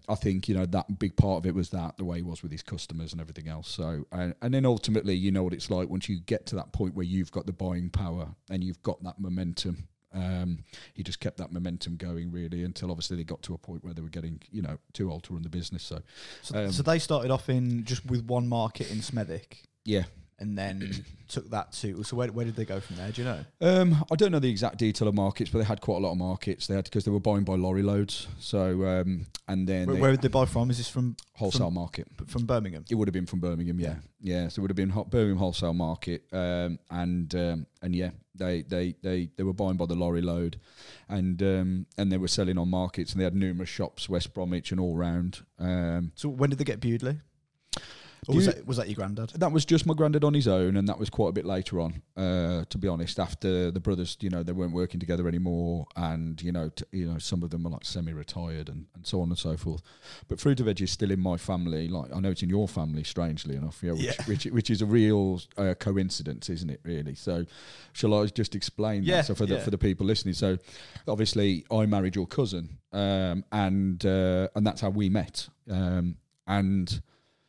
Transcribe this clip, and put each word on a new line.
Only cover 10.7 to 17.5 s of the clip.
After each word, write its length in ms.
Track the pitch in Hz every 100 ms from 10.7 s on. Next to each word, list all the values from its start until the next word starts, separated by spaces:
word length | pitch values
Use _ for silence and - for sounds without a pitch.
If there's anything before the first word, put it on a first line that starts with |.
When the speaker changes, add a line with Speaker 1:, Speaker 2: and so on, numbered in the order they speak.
| - -
Speaker 1:
he 100 | -
just 160 | 92 90
kept 160 | - -
that 140 | 87
momentum 440 | 85 87 87 - 85
going, 340 | 87 85 85
really, 320 | 87 85 87
until 260 | 90 92 90
obviously 260 | 85 80 90
they 80 |
got 180 | 80 82
to 120 | -
a 40 | 85
point 260 | - 85
where 100 | 87
they 80 | 82
were 60 | 80
getting, 320 | 85 82 80 -
you 120 | 107
know, 160 | 80 73 _
too 200 | - 95
old 100 | 82
to 100 | -
run 80 | 87
the 60 | 82
business. 340 | 87 85 90
So, 160 | - 80 - - - -
Speaker 2:
So, 220 | - 104
Speaker 1:
um, 80 | 101
Speaker 2:
so 100 | 90
they 160 | - 165
started 320 | - 151 123
off 180 | 131
in 360 | -